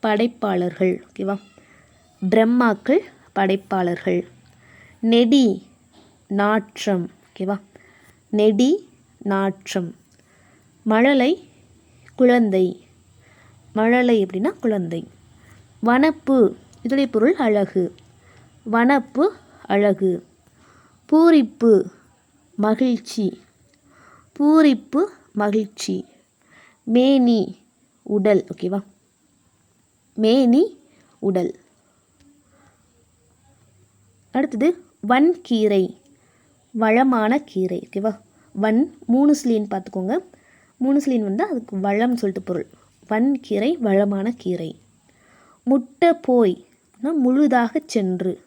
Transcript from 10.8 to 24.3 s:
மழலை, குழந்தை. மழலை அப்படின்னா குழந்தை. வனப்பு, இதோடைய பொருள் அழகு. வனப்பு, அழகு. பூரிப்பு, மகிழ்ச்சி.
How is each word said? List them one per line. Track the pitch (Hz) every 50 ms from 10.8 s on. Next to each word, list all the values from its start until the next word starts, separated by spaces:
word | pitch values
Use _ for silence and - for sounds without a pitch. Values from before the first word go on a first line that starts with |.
| _
மழலை, | 220 214 220 240 269 285 262 247 269 359 370 - - _ _ _ _ _ _ _ _ _ _ _ - _
குழந்தை. | - 254 247 247 247 233 208 190 185 185 180 185 - - _ _ _ _ _ _ _ _ _ _ _ _ _ _ _ _ -
மழலை | - 214 220 233 240 254 247 240 233 220 196
அப்படின்னா | 180 185 185 208 320 427 -
குழந்தை. | - 233 214 202 180 165 170 165 - - - _ _ _ _ _ - - - - _ _ _ _
வனப்பு, | - 226 240 262 285 320 302 - _ - 269 262 220 - - - - _ - -
இதோடைய | - 240 269 269 277 247
பொருள் | - 220 214 277 381
அழகு. | - 269 226 208 208 196 - - 190 180 170 - - - _ _ _ _ _ _ - - _ _ _ _ 226
வனப்பு, | 208 233 240 254 285 269 254 - _ 254 311 415 - - _ _ _ - -
அழகு. | - 196 202 202 208 190 196 196 185 175 170 - _ _ _ _ _ _ _ _ _ _ _ _ _ _ _ _ -
பூரிப்பு, | 302 311 330 339 320 302 254 214 - _ 233 233 214 190 190 190 _ _ _ _ _ _ _ _ _ _ _ _ _
மகிழ்ச்சி. | - 208 214 220 226 262 254 240 220 - - - - 208 185 - - _ _ _ _ _ _ _ _ _ _ _ _ _ _ _ _ _ _